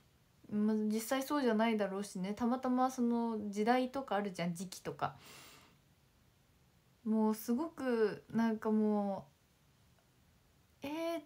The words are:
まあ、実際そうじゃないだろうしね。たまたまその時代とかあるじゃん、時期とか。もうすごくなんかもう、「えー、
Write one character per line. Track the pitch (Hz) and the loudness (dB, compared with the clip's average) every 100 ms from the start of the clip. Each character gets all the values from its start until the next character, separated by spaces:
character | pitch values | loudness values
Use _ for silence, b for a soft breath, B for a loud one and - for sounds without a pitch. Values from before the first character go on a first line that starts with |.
| B _ _ _ - | B _ _ _ -6
ま | 208 214 | 0 2
あ、 | 214 | 2
実 | 214 214 | 0 -2
際 | 226 269 | 0 -2
そ | 269 294 | 0 0
う | |
じ | 254 | 2
ゃ | |
な | 214 226 | 4 4
い | 220 | 2
だ | 196 | 0
ろ | 190 | -2
う | |
し | 202 196 | -6 -6
ね。 | 185 | -4
た | 208 233 | -2 0
ま | 254 | 0
た | 254 | 0
ま | 247 254 | 2 2
そ | 254 | 2
の | 233 233 233 220 208 | 0 2 0 -4 -4
時 | 202 214 | 0 2
代 | 254 254 | 2 2
と | 277 | -2
か | 269 202 | -2 -2
あ | |
る | 202 | -2
じ | 180 | -4
ゃ | 175 | -4
ん、 | |
時 | 170 185 | -4 -8
期 | - | -10
と | - | -10
か。 | 147 143 - B B B B B B _ _ _ _ _ _ _ _ _ _ _ _ | -4 -6 -6 B B B B B B _ _ _ _ _ _ _ _ _ _ _ _
も | 226 220 214 | 0 2 2
う | 214 | 0
す | - | 0
ご | 240 320 | -2 -2
く | - 262 233 208 151 - | -4 -2 2 2 0 -4
な | 220 226 | 0 2
ん | 220 | 0
か | 220 | 2
も | 214 214 208 202 190 - _ _ _ _ _ _ _ _ _ _ _ _ _ _ _ | 2 4 2 0 -4 -8 _ _ _ _ _ _ _ _ _ _ _ _ _ _ _
う、 | 277 | -8
「え | 311 330 | -4 -2
ー、 | 330 | -4